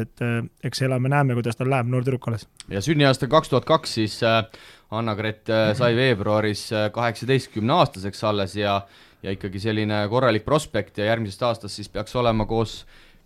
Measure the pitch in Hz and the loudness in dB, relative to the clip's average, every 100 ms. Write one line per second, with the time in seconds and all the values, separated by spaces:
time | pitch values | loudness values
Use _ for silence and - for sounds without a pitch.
0 | 110 - 120 117 120 _ 131 - 131 131 | -6 -4 -2 -2 -4 _ -8 -4 -2 0
1 | 131 143 139 123 117 - 131 135 117 127 | 2 2 2 0 -2 -2 0 0 0 -2
2 | 127 127 - 110 - - - 98 110 151 | -2 -4 -4 -8 -10 -20 -8 -4 0 4
3 | 139 127 127 151 - 127 - 156 - 113 | 4 4 4 4 4 0 2 0 0 -2
4 | 107 - 113 113 104 - - - - 110 | -2 0 2 2 0 -10 -20 -20 -10 -4
5 | 117 104 110 110 - 110 110 104 120 117 | -4 -2 -4 -4 0 2 2 2 2 4
6 | 131 101 104 107 107 101 - 110 107 113 | 2 2 2 2 2 -2 -4 -2 -2 0
7 | 117 110 117 135 - 110 113 175 151 95 | -2 -2 0 0 0 -4 0 2 2 0
8 | 98 - 107 104 95 101 101 98 - - | -10 -4 0 0 -2 -2 0 0 -4 -20
9 | - _ 95 98 101 95 110 107 107 104 | -20 _ -8 -6 -8 -4 -2 -2 0 -2
10 | 104 120 127 107 117 - - 107 104 - | 0 0 2 0 2 -2 0 -6 -4 -2
11 | 107 113 104 95 120 110 101 - 101 98 | -2 0 -4 -4 -4 -4 -8 -12 -10 -10
12 | 110 127 120 110 107 113 113 - - - | -6 0 2 2 0 0 -2 -6 -18 -20
13 | - - | -20 -20